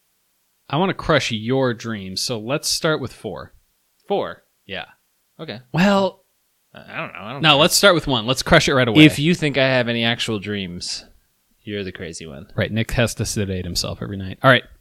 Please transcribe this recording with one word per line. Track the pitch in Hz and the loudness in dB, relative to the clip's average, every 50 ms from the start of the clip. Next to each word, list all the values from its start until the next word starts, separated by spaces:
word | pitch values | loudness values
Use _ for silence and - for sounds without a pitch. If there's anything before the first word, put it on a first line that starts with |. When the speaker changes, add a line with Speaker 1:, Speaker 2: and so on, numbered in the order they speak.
| _ _ _ _ _ _ _ _ _ _ _ _ _ - | _ _ _ _ _ _ _ _ _ _ _ _ _ -6
Speaker 1:
I | 135 | -4
wanna | 151 190 190 - | -2 -2 -2 -2
crush | - - - 160 135 - - | -4 0 0 2 2 2 -2
your | 123 107 110 117 131 135 135 123 113 | -6 -6 -4 -2 0 0 0 -2 -2
dreams, | 117 117 117 110 101 95 92 92 90 | -4 -8 -8 -8 -8 -10 -8 -8 -6
so | - - 123 107 | -6 -6 -6 -8
let's | 107 117 139 156 - - | -6 -6 -6 -4 -4 -4
start | - - - 160 156 139 | -4 -2 0 -2 -2 -2
with | 135 - | -4 -10
four. | - - - 107 82 67 - - _ _ _ _ _ _ _ _ _ _ _ | -12 -12 -12 -10 -10 -10 -14 -16 _ _ _ _ _ _ _ _ _ _ _
Speaker 2:
Four? | - 202 180 110 82 87 - _ _ _ _ _ | -4 -4 -4 -4 -6 -10 -14 _ _ _ _ _
Speaker 1:
Yeah. | - 95 87 - - _ _ _ _ _ _ _ _ _ - | -12 -12 -12 -12 -14 _ _ _ _ _ _ _ _ _ -18
Speaker 2:
Okay. | 160 151 104 117 - _ - | -14 -14 -14 -16 -14 _ 0
Speaker 1:
Well, | 160 185 202 202 196 196 185 - _ _ _ _ _ _ _ _ _ _ _ - | 2 2 2 2 2 0 -2 -6 _ _ _ _ _ _ _ _ _ _ _ -20
Speaker 2:
I, | - | -20
I | - - 208 | -20 -14 -12
don't | - 165 - 80 | -12 -12 -12 -12
know. | 85 | -14
I | 95 110 131 | -14 -12 -8
don't | 143 | 0
Speaker 1:
no, | 156 156 | 2 4
Speaker 2:
care. | 147 | 6
Speaker 1:
let's | 139 160 180 - | 6 6 4 4
start | - - 202 180 | 4 4 4 4
with | 156 - | 4 2
one. | 147 131 113 104 | 0 -2 0 0
Let's | 120 131 - - | -2 -2 -2 2
crush | - 175 151 - 180 | 4 4 4 6 4
it | 143 | 2
right | 127 127 | 2 2
away. | 113 107 151 156 | 6 8 8 8
Speaker 2:
If | 151 147 | 8 8
you | 143 143 165 175 | 4 2 0 2
think | - 160 147 131 | 2 0 0 2
I | 139 131 | 2 2
have | 131 131 127 120 117 | 4 4 2 2 0
any | 117 117 113 | 0 0 0
actual | 113 120 117 - - 113 104 | 0 0 -2 -4 -4 -4 -4
dreams, | 92 104 104 101 95 87 87 92 - - - - - - _ _ _ _ _ _ _ _ _ _ _ | -4 -6 -6 -6 -6 -8 -10 -10 -10 -10 -10 -12 -14 -20 _ _ _ _ _ _ _ _ _ _ _
you're | 107 104 101 98 | -10 -8 -8 -8
the | 92 | -8
crazy | - - 92 82 85 - 82 | -10 -10 -12 -12 -12 -14 -16
one. | 80 69 69 85 - - | -16 -16 -16 -18 -10 -4
Speaker 1:
Right. | - 98 - | -4 -4 -2
Nick | 104 110 110 - | -2 -2 -2 0
has | - 123 117 110 - | 0 0 0 0 0
to | - 107 | -4 -6
sedate | - - 113 101 95 95 92 90 | -4 -2 -4 -2 -2 -4 -4 -4
himself | 87 87 - - 95 95 - | -4 -4 -4 -4 -6 -8 -8
every | 113 113 101 | -8 -8 -8
night. | 98 95 95 95 - | -8 -8 -10 -8 2
All | - 135 | 4 6
right. | 127 117 - - - _ | 6 6 2 -4 -16 _